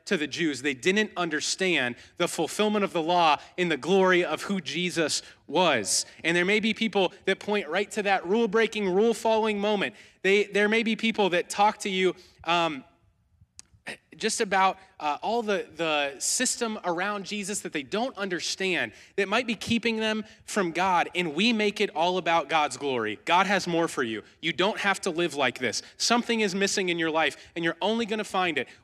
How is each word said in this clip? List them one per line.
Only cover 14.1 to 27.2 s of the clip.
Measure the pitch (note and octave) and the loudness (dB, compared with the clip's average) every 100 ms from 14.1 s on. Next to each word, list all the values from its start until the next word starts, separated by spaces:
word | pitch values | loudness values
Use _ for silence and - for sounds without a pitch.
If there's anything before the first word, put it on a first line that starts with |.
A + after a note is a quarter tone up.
| D#3+ | -6
just | G#3 - | -4 -2
about, | F#3+ F#3+ F#3+ - - - | 0 4 2 2 -10 -8
uh, | D3+ D3 | -6 -4
all | F3+ A#3 | -2 -2
the, | G#3+ G3 D3+ D#3+ | 0 -2 -4 -4
the | E3 D3+ C#3+ C#3 | 0 0 0 -4
system | - - B3 - A#3 G#3+ | -4 0 -2 -2 -4 -4
around | F3 E3+ G3 G#3 | -4 -2 -2 -4
Jesus | F3+ G#3 F#3+ G#3 | -6 -8 -6 -8
that | F3+ | -6
they | D#3+ | -8
don't | C3+ G3 B3+ G#3+ | -4 -4 -4 -4
understand | G3 F3 - - F#3+ E3 A#2 - - | -6 -4 -4 -4 -2 0 -2 -6 -8
that | - G3 | -4 0
might | G#3+ B3+ | 0 0
be | |
keeping | A3+ - A#3 A#3 A3 | -6 -2 0 0 -2
them | A3 A3 G#3 - | -2 -4 -6 -16
from | - - F3+ | -6 -2 0
God, | D#3+ F#3 F3+ D3 | 0 2 2 0
and | E3+ F3 | -2 -2
we | D3 A3 | 0 2
make | A3+ G#3 G#3 | 2 0 0
it | G3+ | -2
all | D3 E3+ F#3 | 0 0 0
about | E3+ E3+ C#3+ | 2 0 2
God's | D#3+ D3 B2 | 0 0 -2
glory. | C#3+ B2+ G#2+ G#2 | -2 -2 -2 -4
God | - F3 F#3+ | 2 4 4
has | G3 F3 | 2 0
more | E3 E3 | 0 0
for | - | -2
you. | B2 A2 - _ | -4 -4 -10 _
You | D#3 | -6
don't | D#3+ F#3 A3 | 0 0 0
have | G3+ F#3+ | 0 0
to | - | -2
live | D#3+ F3 C#3+ | -2 -2 0
like | C3 A#2+ | 0 0
this. | A#2+ G2 - - | -2 -4 -8 -6
Something | - C#3 A3+ A3+ | 2 2 2 0
is | G#3 | 0
missing | F#3 G3 - F#3 | 0 0 0 0
in | E3+ | 0
your | D#3+ | 0
life, | D#3 | 2